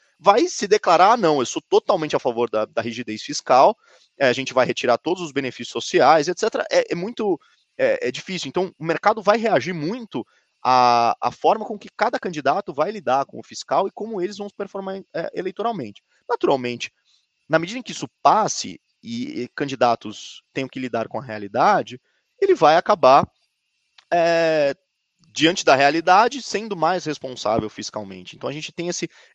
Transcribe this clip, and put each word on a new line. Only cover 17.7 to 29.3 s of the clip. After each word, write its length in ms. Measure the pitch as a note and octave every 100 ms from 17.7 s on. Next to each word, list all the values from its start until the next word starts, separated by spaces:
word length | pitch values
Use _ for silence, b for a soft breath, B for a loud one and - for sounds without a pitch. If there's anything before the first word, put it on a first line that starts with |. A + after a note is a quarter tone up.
| B3
em 20 |
que 120 | A3+
isso 140 | D#3+ C#3 _
passe 580 | C#3 G3 G3 - G#2 F2 _ _
e, 400 | G#2 A#2 G2 -
e 60 | B2
candidatos 960 | - C#3+ C3 B2 A#2 A2 - - - _
tenham 160 | - C3
que 100 | C3+
lidar 280 | B2+ A2+ A2
com 100 | A2+
a 60 |
realidade, 760 | B2 G#2+ G2+ A2+ F3+ F#3 - - _ _ _ -
ele 140 | G4
vai 220 | E4+ D3+ E3
acabar, 520 | - G3+ C3 C#3+ - _ _ _ _ _ _ _ -
é, 600 | E3+ E3+ E3 D#3+ D#3 C#3+ C#3 _ _ _ _ _
diante 320 | - G3+ F#3+ -
da 80 |
realidade, 720 | C3+ C#3+ D#3+ E3 F#3 A#3+ C4+
sendo 340 | - G3+ A3 F3+
mais 280 | D#3 F3+ D#3
responsável 600 | C#3+ C3 B2 G#2+ A2 G#2+
fiscalmente. 680 | - G#2+ G#2+ G2 F#2 F2+ -
Então, 120 | B2+
a 60 |
gente 180 | D3 D3+
tem 180 | - E3+
esse, 200 | - E3 b b